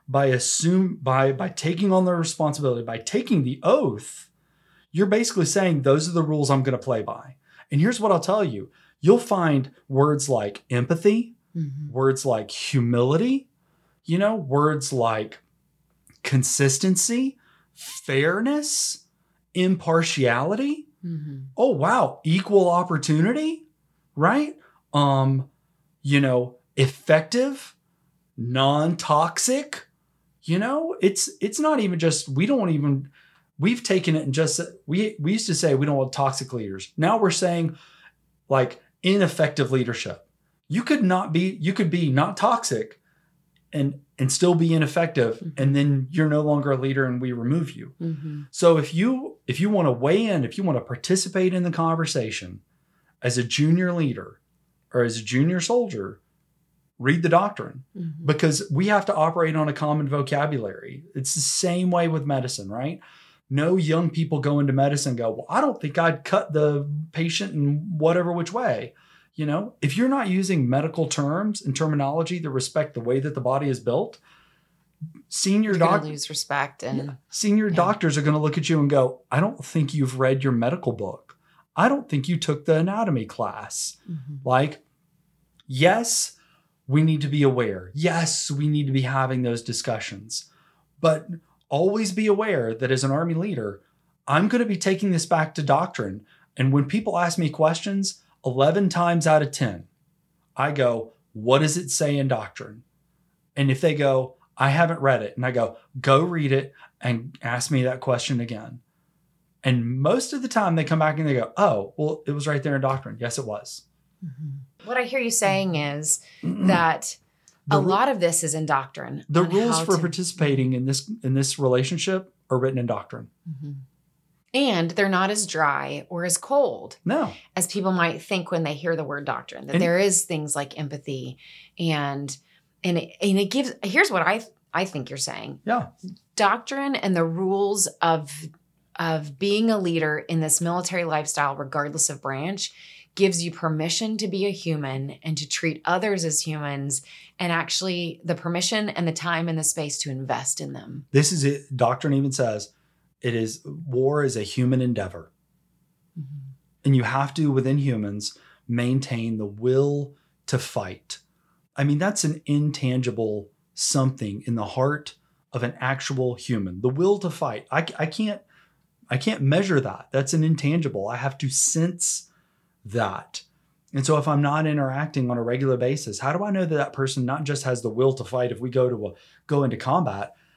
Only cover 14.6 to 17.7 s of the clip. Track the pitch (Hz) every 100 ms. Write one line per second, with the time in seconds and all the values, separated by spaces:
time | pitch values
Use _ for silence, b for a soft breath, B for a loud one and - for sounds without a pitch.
14.6 | 151 143 - 131 113 110 107 - _ _
15.6 | _ _ _ _ _ _ - 131 127 -
16.6 | 139 135 190 185 - 240 269 - b b
17.6 | b